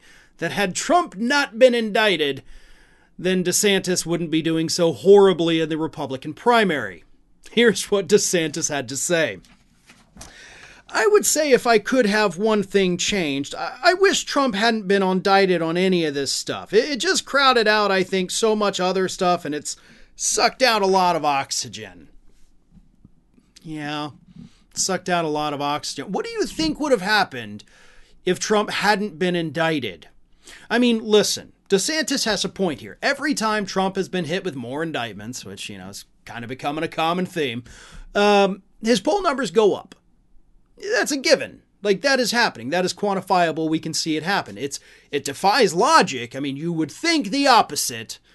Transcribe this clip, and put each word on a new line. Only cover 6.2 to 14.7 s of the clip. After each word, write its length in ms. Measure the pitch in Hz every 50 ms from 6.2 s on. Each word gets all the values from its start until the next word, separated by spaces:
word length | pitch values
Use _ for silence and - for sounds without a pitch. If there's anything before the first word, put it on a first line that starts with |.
| - 156 143
primary. 680 | - - 240 240 226 214 185 156 139 113 98 90 80 - _ - _ _ _ _ _ - -
Here's 400 | - 220 240 233 190 - - -
what 160 | 202 196 190
DeSantis 640 | 147 208 202 202 - - 170 160 156 - 165 147 -
had 200 | 151 139 127 113
to 60 | 139
say. 440 | 127 - - 175 165 156 123 98 85 - - - _ _ _ _ _ _ _ - _ _ _ - - - - - - - - - - - - - - - -
"I 160 | - 311 440 415
would 180 | 415 403 -
say 240 | - - 294 311 294
if 160 | 254 - -
I 120 | 247 233 214
could 280 | 214 - 262 262 247
have 320 | 196 208 214 214 202 156 170
one 240 | 214 220 220 208 196
thing 340 | 196 - 202 190 180 175
changed, 580 | 175 - - 208 196 170 147 139 139 139 - -
I, 220 | - - 165 - - 254
I 120 | 349 370
wish 300 | 381 381 392 320 - -
Trump 300 | - - 285 277 254 190
hadn't 340 | 196 226 233